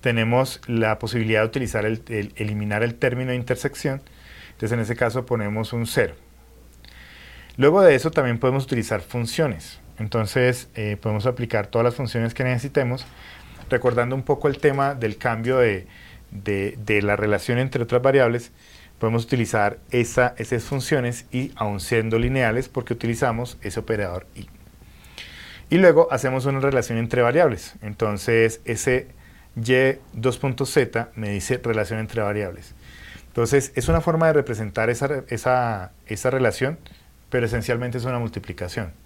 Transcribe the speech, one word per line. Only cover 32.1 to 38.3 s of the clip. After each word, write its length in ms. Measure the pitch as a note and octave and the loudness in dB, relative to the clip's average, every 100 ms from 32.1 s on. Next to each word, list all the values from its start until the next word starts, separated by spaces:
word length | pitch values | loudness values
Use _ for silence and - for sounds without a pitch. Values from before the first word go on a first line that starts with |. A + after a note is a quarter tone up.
| A#2 | -4
variables. 520 | G#2 G#2 G2 F#2 - - - - - - - | -2 -2 -4 -8 -18 -20 -20 -20 -20 -20 -10
Entonces, 440 | - A2+ C#3+ C3+ - | -2 2 2 0 -4
es 120 | B2 | 2
una 140 | E3 | 2
forma 260 | D#3+ D#3+ E3 | 2 2 4
de 60 | |
representar 560 | D3+ C3+ G#2+ G#2+ F#2+ A2 | 2 0 -4 -4 -2 0
esa, 340 | A#2+ C3+ C#3 B2+ | 0 -2 -4 -6
esa, 640 | A#2 - B2+ A#2+ G#2 F#2 - - | -4 0 2 2 -2 -8 -16 -10
esa 220 | G#2+ B2+ | -4 -2
relación, 500 | C3 B2 F#2+ C3 D#3+ - - - - - | 2 0 2 -4 -4 -14 -20 -20 -20 -4
pero 160 | B2+ A#2 | -2 0
esencialmente 520 | A#2 A2 A#2+ B2 B2 | -2 -2 -4 -4 -6
es 60 | |
una 160 | A#2+ B2 | -4 -4
multiplicación 720 | A2+ | -4